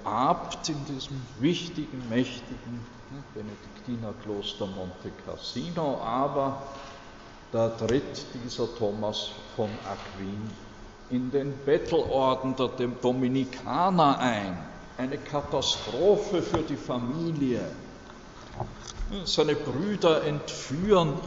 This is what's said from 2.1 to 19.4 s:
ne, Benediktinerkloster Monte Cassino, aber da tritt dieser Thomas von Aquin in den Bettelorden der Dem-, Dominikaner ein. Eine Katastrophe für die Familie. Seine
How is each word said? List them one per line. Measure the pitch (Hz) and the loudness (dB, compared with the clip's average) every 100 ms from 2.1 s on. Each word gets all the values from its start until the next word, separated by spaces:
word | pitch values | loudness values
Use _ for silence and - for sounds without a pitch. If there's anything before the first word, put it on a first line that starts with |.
| 117 131 - - 127 120 120 110 - - | 0 0 -2 -10 -10 -8 -10 -10 -14 -14
ne, | 135 135 | -14 -12
Benediktinerkloster | 110 107 101 104 - 127 117 110 101 104 101 98 - 101 | -10 -10 -10 -14 -14 -6 -6 -6 -8 -4 -4 -4 -4 -6
Monte | 95 92 - 98 - 95 | -4 -8 -8 -10 -10 -10
Cassino, | 85 - - 165 170 151 120 | -8 -6 -6 -4 0 0 0
aber | 110 120 139 139 139 165 - - - - - - - - - | 0 2 2 2 0 -2 -8 -12 -12 -14 -16 -16 -18 -18 -2
da | 117 113 | 2 2
tritt | 113 113 131 - - - 127 | 2 2 2 2 -6 -8 -8
dieser | 120 - 113 - | -8 -2 -2 0
Thomas | 107 107 107 104 107 - - - | 0 0 -2 -2 -4 -8 -10 -2
von | 107 107 95 | -2 -2 -6
Aquin | 98 - 92 95 104 110 98 - - - - - | -6 -8 -8 -6 -4 -6 -8 -14 -16 -16 -16 -2
in | 123 127 | 0 2
den | 139 139 135 - | 0 0 -2 2
Bettelorden | 165 - 160 - 135 131 127 131 127 | 4 4 2 4 4 4 4 2 2
der | 123 | 0
Dem-, | - 123 120 | 2 -2 2
Dominikaner | 123 127 127 131 131 - - 135 185 180 147 - | 2 4 4 2 0 -4 -2 2 4 8 8 8
ein. | 123 107 98 90 - - - - | 4 2 0 -4 -8 -12 -12 -4
Eine | 127 147 | -2 -2
Katastrophe | - 147 - 139 - - - 117 185 202 - 175 | -2 -2 0 2 2 0 0 4 6 6 4 0
für | - 170 | 2 0
die | 147 139 | 0 -4
Familie. | - 123 120 156 165 156 131 113 85 71 - - - - - - - - - - - - - 202 | -2 -2 0 -2 0 2 2 2 -2 -8 -12 -14 -16 -16 -16 -16 -14 -8 -8 -8 -12 -4 -4 -2
Seine | 165 - | 0 4